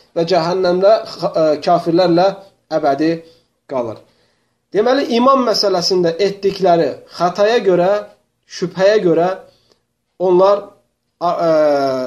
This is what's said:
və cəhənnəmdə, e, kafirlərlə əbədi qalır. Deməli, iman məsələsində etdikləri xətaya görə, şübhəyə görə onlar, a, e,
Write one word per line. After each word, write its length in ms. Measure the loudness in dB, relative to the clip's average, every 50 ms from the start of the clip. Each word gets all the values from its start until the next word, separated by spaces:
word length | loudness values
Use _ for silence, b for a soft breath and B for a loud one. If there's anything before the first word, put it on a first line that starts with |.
| B B
və 140 | B -4 -2
cəhənnəmdə, 680 | 0 0 0 0 -2 -2 -2 0 0 0 2 2 2
e, 520 | 2 2 0 -6 -12 -8 -6 -4 -2 0 0 0 0
kafirlərlə 720 | 0 0 0 0 0 0 0 0 2 2 2 2 2 2 0 -2 -4 B B B B _
əbədi 460 | -6 -4 -2 0 0 0 0 0 -2 -2 -4 -8 b b b b b b _ _ -10
qalır. 320 | -6 -6 -6 -8 -10 -16 -18 _ _ _ _ _ _ _ _ _ _ _ _ _ -4
Deməli, 340 | -2 0 0 0 0 -2 -2
iman 320 | 0 0 2 2 2 2 2
məsələsində 680 | 0 -2 -2 -2 -2 -2 -2 -2 -2 -2 0 0 -2 -2
etdikləri 720 | 0 -2 -2 -2 -2 -4 -4 -2 0 2 2 2 2 2 -2 -4 -8 -16 -16
xətaya 500 | -8 -4 -4 -4 -2 0 0 0 0 0
görə, 300 | 2 2 2 2 2 0 0 -2 -4 -10 -18 _ _ _ _ _ _ -18
şübhəyə 500 | -12 -8 -8 -8 -4 0 2 2 2 4
görə 280 | 2 2 2 2 0 0 -2 -6 -12 b b b b b b b b _ _ _ _ _ _ -4
onlar, 480 | 0 2 4 4 4 4 4 2 -2 -10 -20 _ _ _ _ _ _ _ _ -6
a, 100 | -4 -4
e, 200 | -2 0 0 2 2 2 2 2 2 0 0 -2 -2 -4 -6